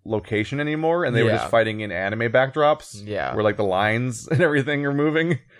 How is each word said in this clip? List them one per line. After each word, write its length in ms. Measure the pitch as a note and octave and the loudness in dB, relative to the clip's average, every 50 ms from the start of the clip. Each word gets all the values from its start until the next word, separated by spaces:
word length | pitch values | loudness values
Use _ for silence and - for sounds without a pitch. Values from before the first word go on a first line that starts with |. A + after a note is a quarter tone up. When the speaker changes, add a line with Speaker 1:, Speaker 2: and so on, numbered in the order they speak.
| - | -8
Speaker 1:
location 560 | - A2 G#2 G2+ - A2 G#2 G#2+ - C#3 C#3 | -6 -6 -6 -4 -2 -2 -2 -2 -2 -4 -4
anymore, 460 | D3 D3+ D3+ D#3 D#3+ D#3+ E3+ F3 F3 | -4 -4 -4 -2 0 0 0 0 0
and 100 | C3+ A#2+ | 0 2
they 80 | A2+ A2+ | 2 2
were 60 | A2+ | 2
just 160 | G#2 - - | 2 0 0
Speaker 2:
Yeah. 40 | - | 2
Speaker 1:
fighting 320 | - A#2 A2 A2 G#2+ G#2+ | 2 2 2 2 -2 -6
in 100 | A2 G#2 | -6 -6
anime 380 | F2 F2 F#2+ G2 G#2+ A2 A#2 A#2+ | -4 -4 -2 -2 -2 -2 -2 2
backdrops, 680 | A2+ C3 C3 C3 C3+ D#3 D3 D3 D3+ D3+ - - - G#2 G2+ | 2 2 2 2 2 2 2 2 2 0 -4 -14 -18 -14 -10
Speaker 2:
Yeah. 280 | G#2 G#2 F#2+ C#2 C2 B1 | -8 -6 -4 -4 -4 -2
Speaker 1:
where, 100 | G#2+ G#2+ | 0 2
like, 120 | G#2+ G2+ | 2 2
the 60 | G#2 G#2 | 0 0
lines 640 | G2 F2+ F#2 G#2 G#2+ A2 A#2 B2+ B2+ A#2 A2+ - | 0 2 2 2 2 0 0 -2 -2 -4 -6 -4
<laughs> 40 | - | -2
and 100 | D#3+ B2+ | 2 2
everything 440 | F3 D#3 D3+ C#3+ B2+ D3 D3 C#3+ C#3+ | 2 4 2 2 0 0 -2 -2 -2
are 80 | C#3+ C#3 | -2 0
moving. 460 | C#3+ D3 D#3 D3+ D#3+ E3 E3+ E3 - - _ _ | 2 2 2 2 2 2 0 0 -2 -4 _ _